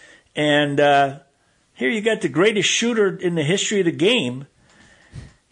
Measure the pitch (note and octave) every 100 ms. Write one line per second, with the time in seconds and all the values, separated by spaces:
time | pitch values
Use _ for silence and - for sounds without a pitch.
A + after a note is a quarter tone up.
0 | - - _ - D3+ D3 D3 C#3+ C#3+ C#3
1 | C#3 D3 _ _ _ _ _ - B3+ A3+
2 | A3 A3 F3 C#3 G#3 G#3 - - A#3 A3+
3 | G3 E3 F3+ E3+ D3 F#3+ - G#3 E3+ C3+
4 | F3+ D#3 B2 B2+ C#3 _ _ _ _ _
5 | _ - - _ _